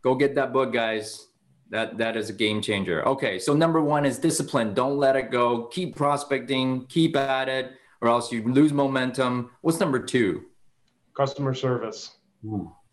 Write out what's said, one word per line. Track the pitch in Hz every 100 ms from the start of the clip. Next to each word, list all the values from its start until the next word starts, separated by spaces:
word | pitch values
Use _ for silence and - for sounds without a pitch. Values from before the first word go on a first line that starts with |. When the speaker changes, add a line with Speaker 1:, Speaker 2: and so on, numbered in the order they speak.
Speaker 1:
Go | 131 127
get | 143
that | 139 131
book, | 131 127
guys. | 117 113 110 104 - - _ _ _ _
That, | 107 113 113
that | 113 113
is | 110
a |
game | 101 110 104
changer. | 104 101 87 80 117
Okay, | 135 123 92
so | -
number | 147 165 160
one | 147 147
is | 143 123
discipline. | 165 - 139 120 110
Don't | 98 131 143
let | 139
it | 135 117
go. | 123 120 120 117
Keep | - 175 -
prospecting. | 143 143 - 135 120 135 131 127 127
Keep | 170 160 147
at | 139 131 131
it, | 131 127 - _ _
or | 120
else | 120 120
you | 120
lose | 110 131 156
momentum. | 143 139 135 127 127 127 123 120 _
What's | 160 165
number | 180 131
two? | - 127 104 82 - _ _ _ _ _ _
Speaker 2:
Customer | - 135 - 139
service. | 127 135 120 110 - - _ _ _
Speaker 1:
Ooh. | 107 104 82 80 _